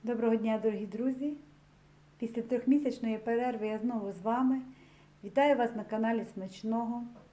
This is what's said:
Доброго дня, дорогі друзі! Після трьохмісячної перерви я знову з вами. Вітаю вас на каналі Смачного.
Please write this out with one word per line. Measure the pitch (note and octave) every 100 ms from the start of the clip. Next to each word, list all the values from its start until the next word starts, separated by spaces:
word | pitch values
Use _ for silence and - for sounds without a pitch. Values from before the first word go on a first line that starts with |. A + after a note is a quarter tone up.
| A3 A#3
Доброго | A#3 A3+
дня, | A3 A3
дорогі | A3 G3+ G#3
друзі! | G#3+ B3+ B3+ D4 D4 - - _ - _ - - _
Після | A3+ A#3
трьохмісячної | A3+ B3 C4 D4 C#4+ - A3+ G#3+
перерви | A#3 A#3 B3 A3+ G#3+
я | G#3+
знову | A#3+ A#3 G3+
з | F3
вами. | G#3 A#3+ C4 C4 - - - - - -
Вітаю | G3+ C4+ C#4+ C4
вас | A#3 A3+
на |
каналі | G#3 A3 A3+ A#3 A3+
Смачного. | - F#3+ - A3 A3+ A#3 A#3+ A#3+ - -